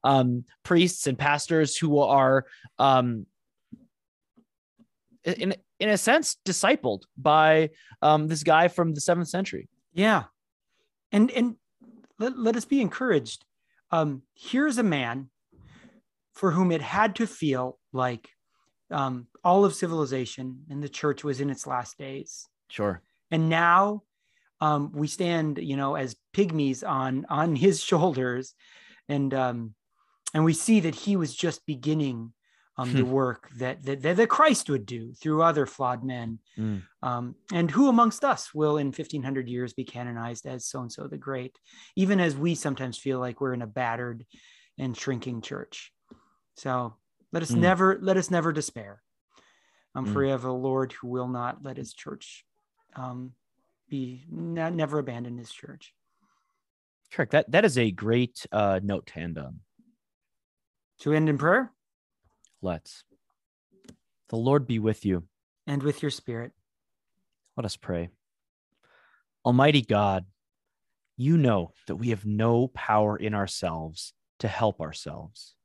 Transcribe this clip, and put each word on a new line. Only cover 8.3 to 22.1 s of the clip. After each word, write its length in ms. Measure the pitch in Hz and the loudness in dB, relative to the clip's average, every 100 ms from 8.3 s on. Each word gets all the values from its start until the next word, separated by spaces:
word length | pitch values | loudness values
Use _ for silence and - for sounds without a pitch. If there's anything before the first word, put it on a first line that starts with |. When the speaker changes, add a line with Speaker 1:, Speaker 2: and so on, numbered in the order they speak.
| 156 | -2
Speaker 1:
guy 240 | 151 156 175 | 4 6 6
from 260 | 180 165 | 2 0
the 60 | 151 | 0
seventh 260 | - 175 170 | 0 0 0
century. 420 | 180 196 - - _ _ | -4 -4 -8 -12 _ _
Speaker 2:
Yeah. 320 | 170 208 196 104 _ _ _ _ _ _ _ _ | 0 4 4 0 _ _ _ _ _ _ _ _
And, 220 | 208 233 | 4 4
and 240 | - 240 226 _ _ - - _ _ | 4 -2 -2 _ _ -20 -20 _ _
let, 180 | 233 254 | -4 0
let 160 | 226 | 0
us 100 | 233 | 0
be 160 | - 277 | 0 0
encouraged. 640 | 214 - 254 160 113 - _ _ _ _ _ | 0 -2 2 0 0 -14 _ _ _ _ _
Um, 300 | 165 151 135 _ | 0 2 -2 _
here's 440 | _ - 247 302 240 | _ -2 0 2 2
a 60 | |
man 460 | 220 147 120 123 135 _ _ _ - - - _ _ _ _ | 2 2 -2 -6 -10 _ _ _ -20 -20 -20 _ _ _ _
for 180 | - 190 | -2 0
whom 180 | 165 180 | 2 2
it 100 | 165 | 2
had 360 | 131 190 220 220 | -2 0 0 0
to 100 | 226 | -4
feel 500 | - 147 131 127 - _ | -2 -2 0 -4 -8 _
like, 360 | 131 127 117 - _ _ _ _ _ _ | -2 -2 -4 -12 _ _ _ _ _ _
um, 340 | 147 135 123 123 _ | -4 -4 -4 -12 _
all 220 | 180 190 | 4 6
of 100 | 202 | 6
civilization 840 | 156 175 165 143 131 123 - 131 131 - | 2 -4 -2 -2 -2 -4 -8 -10 -10 -10
and 100 | 143 | -10
the 80 | 143 | -8
church 360 | - 151 143 | -4 -2 -2
was 160 | 151 131 | -4 -4
in 100 | 143 | -4
its 160 | 131 143 | -4 -6
last 320 | 127 120 - | -6 -6 -14
days. 480 | 139 | -14